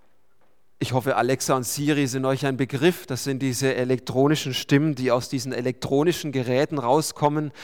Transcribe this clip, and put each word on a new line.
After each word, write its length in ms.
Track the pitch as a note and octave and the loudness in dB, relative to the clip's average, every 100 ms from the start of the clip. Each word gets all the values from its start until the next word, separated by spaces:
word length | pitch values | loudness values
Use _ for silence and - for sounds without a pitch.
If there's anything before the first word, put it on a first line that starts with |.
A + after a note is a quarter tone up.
| - - - - - - - - | -20 -20 -20 -20 -20 -20 -16 -8
Ich 120 | - | -2
hoffe, 220 | B2+ C3 G#2+ | -2 0 0
Alexa 380 | A#2+ C3 - | 2 0 0
und 100 | C3+ | 0
Siri 420 | A#2+ - D3 D3 C#3 | 0 -4 0 0 0
sind 180 | C3 | 0
euch 220 | C3 C3+ C#3+ | -2 0 -2
ein 100 | B2 | -2
Begriff. 480 | C3 C3 E3 F3 | -2 2 2 0
Das 180 | - B2+ | -4 -6
sind 200 | C#3 C3 | -4 -2
diese 320 | C3+ A#2+ C3+ | -2 0 0
elektronischen 800 | B2 B2+ B2+ - A#2+ C#3+ D3+ C#3 | 0 0 0 0 2 4 2 -2
Stimmen, 400 | B2 - C#3+ D#3+ | -4 2 2 2
die 160 | C3 B2+ | 0 0
aus 180 | B2 B2 | 0 0
diesen 240 | C3+ B2+ | -6 -4
elektronischen 800 | B2 B2 B2 - C#3 D#3+ - D#3 | -4 -4 -4 -2 0 2 0 -2
Geräten 460 | C3 B2 B2+ D#3 D3 | -4 0 0 0 0
rauskommen, 720 | A#2+ D3 D3+ - D3 D3+ D3+ - | 2 2 2 0 0 0 -4 -8